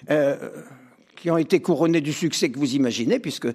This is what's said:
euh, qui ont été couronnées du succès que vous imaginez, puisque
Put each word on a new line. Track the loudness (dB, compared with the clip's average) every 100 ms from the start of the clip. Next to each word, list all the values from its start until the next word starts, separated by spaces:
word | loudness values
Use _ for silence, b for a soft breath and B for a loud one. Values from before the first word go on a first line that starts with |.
| 0
euh, | 2 2 0 -8 -14 -18 B B B _ -8
qui | 0
ont | 0
été | 2 2
couronnées | 2 2 4 2
du | 0
succès | -2 -2 0 -2
que | 0
vous | -2 2
imaginez, | 0 0 0 0
puisque | -2 -4 -6